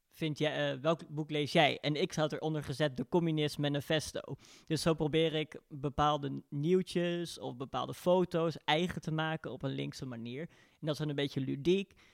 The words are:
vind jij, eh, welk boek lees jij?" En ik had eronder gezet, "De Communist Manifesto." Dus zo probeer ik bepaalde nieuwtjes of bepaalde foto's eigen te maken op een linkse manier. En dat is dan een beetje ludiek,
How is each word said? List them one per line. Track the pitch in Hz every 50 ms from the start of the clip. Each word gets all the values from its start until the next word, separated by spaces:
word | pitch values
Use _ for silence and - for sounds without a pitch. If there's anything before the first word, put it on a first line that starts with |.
| _ _
vind | _ - 165 156 147 -
jij, | 151 151 135 143 147 143 139
eh, | 131
welk | 131 160 170 - 180 -
boek | 151 147 156 147
lees | 151 147 147 135
jij?" | - 170 156 135 123 -
En | - 143 151 143
ik | 185 180 -
had | - 151 147
eronder | 156 - - 156 156 151 139
gezet, | - 139 - 156 147 127 -
"De | - -
Communist | - 175 170 165 156 156 151 143 - -
Manifesto." | 147 147 143 143 135 - 160 151 - - - - - - 143 - - - - - -
Dus | - 160 139
zo | - 170 160
probeer | 151 160 151 135 160 165 160 147
ik | 156 156 - - - - _
bepaalde | 160 139 131 147 123 - 147 147 151 147 143 139 139 139 - _
nieuwtjes | - 143 147 165 185 185 180 - - 180 175 175 175 170 175 160 - -
of | - 135 127 123
bepaalde | 135 - - 127 123 131 131
foto's | - - 180 180 185 180 - - 165 165 170 147 -
eigen | - - 151 160 180 175 - 160
te | - 165
maken | 156 156 160 160 160 160 - 131
op | 117 131 -
een | 135 135
linkse | 139 139 143 - - 143
manier. | 127 120 113 113 117 123 135
En | 170 - - - _ _ _ _
dat | - 156
is | 147 -
dan | 156 151
een | 143
beetje | 143 143 143 - 143
ludiek, | 131 135 139 139 135 170 185 196 196 - _ - - _